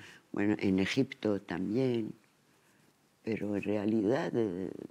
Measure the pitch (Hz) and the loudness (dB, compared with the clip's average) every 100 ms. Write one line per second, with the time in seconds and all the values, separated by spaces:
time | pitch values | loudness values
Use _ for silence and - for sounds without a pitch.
0 | - - _ - 104 104 101 95 98 - | -20 -20 _ -2 2 2 4 4 4 2
1 | 131 - 107 98 - 85 95 113 131 117 | 0 0 0 0 -2 -4 0 0 2 0
2 | 110 - _ _ _ _ _ _ _ _ | -4 -10 _ _ _ _ _ _ _ _
3 | _ _ - 101 101 101 95 104 104 113 | _ _ -4 -4 -2 -2 0 0 2 2
4 | 98 135 170 120 110 87 92 - - | 2 2 0 0 -2 -2 -6 -8 -8